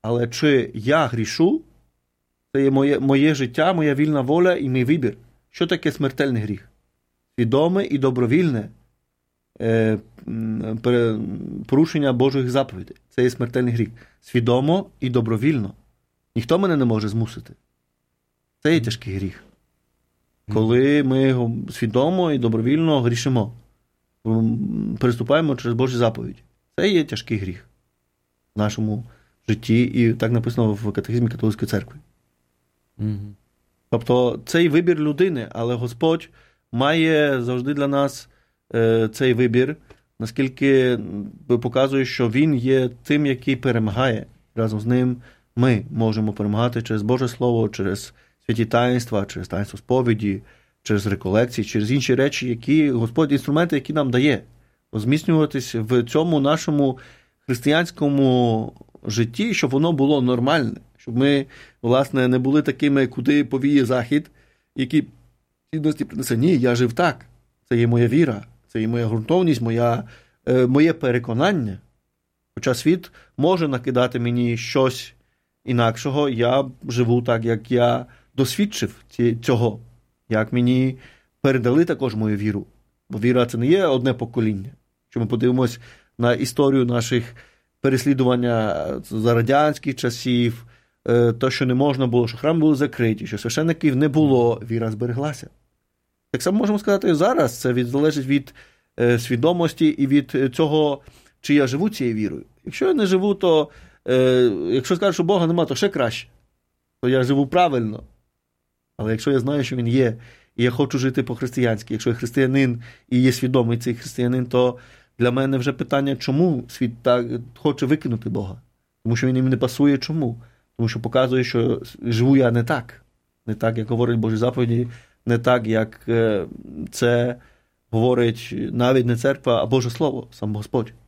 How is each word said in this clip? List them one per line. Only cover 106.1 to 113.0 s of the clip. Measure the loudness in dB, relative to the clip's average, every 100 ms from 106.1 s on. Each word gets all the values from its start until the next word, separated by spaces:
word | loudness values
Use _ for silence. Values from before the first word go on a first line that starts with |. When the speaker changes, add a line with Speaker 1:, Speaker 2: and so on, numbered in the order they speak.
| -4 -14 _ _ _ _ _ _ _
Speaker 1:
то | 0
я | 2
живу | 2 2 2
правильно. | 2 2 2 -2 -6 -16 _ _ _ _ _ _ _ _ -6
Але | -4
якщо | -2 0
я | 0
знаю, | 0 -2
що | -2 -4
Він | 0
є, | 2 2 -2 -16 -20 _ -2
і |
я | -2
хочу | 0 -2 0
жити | -2 -2
по-християнськи, | -4 -6 -6 0 0 0 -4
якщо | -4 -2
я | -4
християнин | -4 0 2 2 0 -2 -10 -20